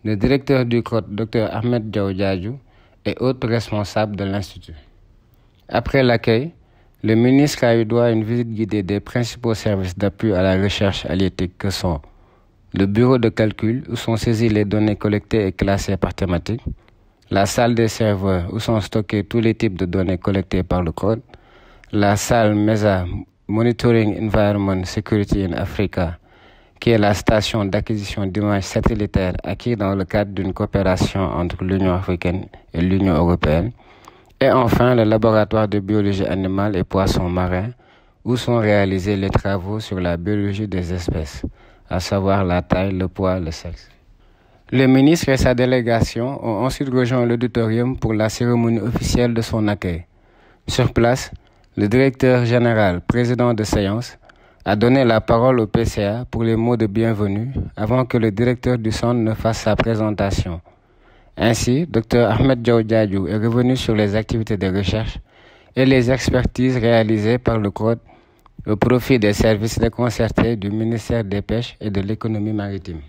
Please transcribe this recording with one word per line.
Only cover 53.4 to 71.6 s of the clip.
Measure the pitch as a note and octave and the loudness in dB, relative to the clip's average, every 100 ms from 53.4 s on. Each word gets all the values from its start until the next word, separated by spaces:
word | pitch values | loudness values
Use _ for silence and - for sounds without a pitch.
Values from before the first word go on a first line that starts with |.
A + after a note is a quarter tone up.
| B2 | 0
de | A2 | 0
séance, | G#2 A#2 G2 G#2+ B2 - - _ _ _ - | 0 0 0 -2 -6 -16 -20 _ _ _ -2
a | |
donné | G#2 A#2+ C3+ | 2 4 4
la | A#2+ A2+ | 4 2
parole | - A#2 B2+ B2+ | 2 4 4 4
au | G#2+ | 2
P | A#2 | 0
C | A2 - | -2 -2
A | G2+ A2+ B2 | -2 -2 -6
pour | A2+ | -4
les | A2+ A2+ | 0 0
mots | A#2 A#2+ | 0 0
de | G#2+ | 0
bienvenue | G#2 A2+ G#2 G#2 G2+ B2 B2 F2 - | 0 0 0 -2 -2 -4 -6 -8 -6
avant | G#2+ B2+ | -2 0
que | B2 B2 | 0 0
le | A2 | 0
directeur | G2 A#2+ B2 B2 B2 | 2 0 0 -2 -2
du | A2 | -2
centre | A2 A#2+ A#2+ | -2 0 0
ne | A2 | 0
fasse | A2 - A2 | 0 -2 -2
sa | A2 G2+ | -2 0
présentation. | A2+ A2 G#2+ G#2 G2 - F#2 E2+ - _ _ _ _ _ _ - | 0 0 -2 -2 -2 -2 -4 -8 -14 _ _ _ _ _ _ -2
Ainsi, | A2 A2+ - C3 E3+ | 0 0 0 0 0
docteur | A#2 - A#2+ A2 | -2 2 2 4
Ahmed | A2+ C3 B2 | 4 2 2
Diaw | A#2 A#2 | 2 2
Diadjiou | A2 A2+ G#2+ F#2+ E2+ | 2 2 2 0 -2
est | G#2+ | -2
revenu | A2+ A#2 B2 C3 | 0 2 2 0
sur | - | 0
les | G#2+ G#2 G#2+ | 0 2 0
activités | G#2+ A#2 A2 G#2 | -2 -4 -2 -2
de | F#2+ | 0
recherche | F#2+ F#2 A2 A2+ - - _ - - _ - | 0 -2 -2 -4 -10 -16 _ -20 -20 _ 0
et | C3 | 4
les | C3 A#2+ | 4 4
expertises | C3 - B2+ B2 - B2+ B2+ | 0 0 0 -2 0 0 2
réalisées | A#2 A#2 A2 A2 G#2+ A#2+ | 4 4 4 2 2 0
par | A#2+ A2+ | 0 0
le | G2+ | -2
crot | - A2 A#2 - - _ _ _ - - | -2 -2 -2 -6 -20 _ _ _ -12 -4
au | |
profit | G#2 - B2 - C3 | 0 2 2 4 2
des | G#2 | 2
services | G2+ A2+ G#2+ A2 - | 2 2 2 -2 -2
déconcertés | A2+ - B2 - A2+ - A#2 A2+ | -2 0 -4 0 -2 0 0 0
du | G2+ | -4
ministère | G#2+ A2+ A#2 - A#2 | -2 -2 -4 -2 -4
des | G2 G2+ | -2 -4
Pêches | F#2+ A2 | -2 -4